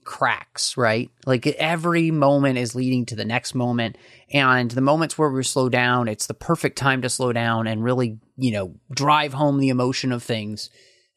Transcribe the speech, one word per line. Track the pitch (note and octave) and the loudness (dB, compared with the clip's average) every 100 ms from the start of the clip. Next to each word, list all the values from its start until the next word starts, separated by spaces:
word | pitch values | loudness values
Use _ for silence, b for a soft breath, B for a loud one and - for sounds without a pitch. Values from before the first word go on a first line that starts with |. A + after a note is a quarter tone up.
cracks, | - - C3 A2 - - - - | -10 -2 0 -2 -6 -6 -4 0
right? | A#2 A2+ B2 _ - | 2 2 -2 _ 0
Like, | B2+ D3+ | 0 0
every | - D#3 E3+ E3+ E3+ D#3+ | -2 -2 0 0 2 2
moment | D#3+ C#3 C#3+ C#3 B2+ | 4 4 4 4 0
is | A#2+ | -2
leading | B2 B2+ B2+ A#2 | -2 0 0 -2
to | |
the | G#2+ G#2+ | -6 -4
next | B2 - | -4 -4
moment, | C3 B2 A#2+ A2+ - B B _ | -2 -2 0 -4 -8 B B _
and | C#3+ C3 B2+ A#2+ | 2 4 4 2
the | A#2+ | 0
moments | C3+ D3+ D#3 - | 2 2 0 0
where | D3+ | 0
we | C3 | 0
slow | B2 C#3 B2+ | -2 0 2
down, | B2 B2 B2 A#2+ | 2 2 2 0
it's | G#2+ - | -4 -8
the | |
perfect | - - E3 C#3 - | -6 -2 0 -2 0
time | C#3 C3 | 0 0
to | A#2+ | -2
slow | - B2 | -2 0
down | A#2 A#2 A2+ A2 | 0 0 0 0
and | A2 | -2
really, | A#2 B2+ B2 A2 _ - | 0 0 -2 -4 _ -4
you | B2+ | -2
know, | G#2 F#2 - - | -2 -4 -10 -12
drive | C3 C#3+ D3+ D3 | -2 2 2 0
home | C3 D3 C#3 | 0 0 2
the | C3+ | 2
emotion | B2+ B2+ C3 C3 | 2 0 -2 -2
of | B2 | -4
things. | - A2+ G#2 G#2 - b b b b | -4 -4 -6 -10 -14 b b b b